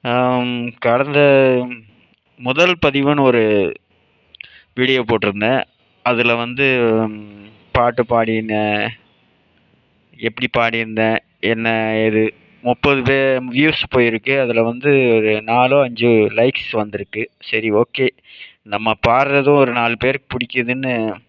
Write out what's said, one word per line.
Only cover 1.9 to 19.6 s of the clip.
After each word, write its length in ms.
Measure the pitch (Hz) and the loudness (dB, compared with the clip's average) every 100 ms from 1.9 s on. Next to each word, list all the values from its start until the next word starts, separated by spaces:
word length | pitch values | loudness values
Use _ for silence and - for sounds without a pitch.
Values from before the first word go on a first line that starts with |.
| _ _ _ _ _ | _ _ _ _ _
முதல் 380 | 123 135 180 175 151 | -6 0 0 2 0
பதிவுன்னு 360 | 139 139 147 | 0 0 2
ஒரு 520 | 135 120 110 104 90 - _ _ _ _ _ _ - - _ - | 2 4 2 2 0 -4 _ _ _ _ _ _ -20 -20 _ -2
வீடியோ 280 | 127 131 | 0 0
போட்டிருந்தேன். 600 | 113 113 104 98 107 131 - _ _ _ | 0 0 0 -2 0 0 -4 _ _ _
அதுல 320 | - 117 117 117 | -2 0 0 0
வந்து, 420 | 117 123 139 127 117 110 110 | -4 -2 0 2 2 0 -2
ம், 440 | 107 104 104 101 110 _ | -8 -18 -20 -20 -20 _
பாட்டு 340 | 127 120 117 117 | 0 0 0 -2
பாடின, 880 | 117 113 110 110 107 107 104 107 113 _ _ _ _ _ _ _ _ _ _ _ _ | 0 0 -2 -2 -2 -2 -2 -6 -10 _ _ _ _ _ _ _ _ _ _ _ _
எப்படி 320 | 113 110 127 120 | -6 -4 -6 -2
பாடியிருந்தேன், 600 | 117 113 110 110 110 113 _ _ | -2 -2 -6 0 0 0 _ _
என்ன 580 | 98 113 113 113 110 110 | -4 -2 -2 -2 0 0
ஏது, 360 | 110 110 110 - _ _ | 0 2 -2 -4 _ _
முப்பது 400 | 123 123 143 139 | -4 0 0 0
பே-, 500 | 123 135 135 131 127 | 2 0 2 -2 -2
வியூஸ் 320 | 120 156 156 - 127 | 0 0 0 -2 0
போயிருக்கு. 440 | 120 113 131 139 | 2 0 -2 -2
அதுல 240 | 127 117 | 0 0
வந்து 540 | 113 120 143 139 127 113 | 0 -2 0 2 4 2
ஒரு 240 | 107 107 | 2 -2
நாலோ 460 | 110 120 127 139 131 | 0 0 2 2 0
அஞ்சோ 460 | 117 117 113 107 | 0 2 4 2
லைக்ஸ் 380 | 107 123 - - | 2 0 -2 -6
வந்திருக்கு. 580 | 113 104 101 101 107 113 _ | -6 -6 -8 -10 -10 -12 _
சரி, 320 | - 113 110 | -8 -4 0
ஓகே, 380 | 104 117 - 131 _ _ - - _ | 0 0 -2 -4 _ _ -20 -20 _
நம்ம 320 | 107 104 110 107 117 | -8 -4 -2 -2 0
பாடுறதும் 480 | 123 139 139 135 | 2 2 2 4
ஒரு 160 | 147 | 4